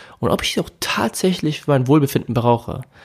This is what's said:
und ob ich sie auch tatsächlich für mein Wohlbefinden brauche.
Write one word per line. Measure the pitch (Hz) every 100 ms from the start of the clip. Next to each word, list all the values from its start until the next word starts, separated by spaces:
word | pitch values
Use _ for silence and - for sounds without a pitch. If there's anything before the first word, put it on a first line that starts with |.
| - -
und | 120
ob | -
ich | -
sie | -
auch | - _
tatsächlich | - - 220 - 185 180 151 151
für | -
mein | 139 127
Wohlbefinden | 156 135 - -
brauche. | 120 120 117 - - - -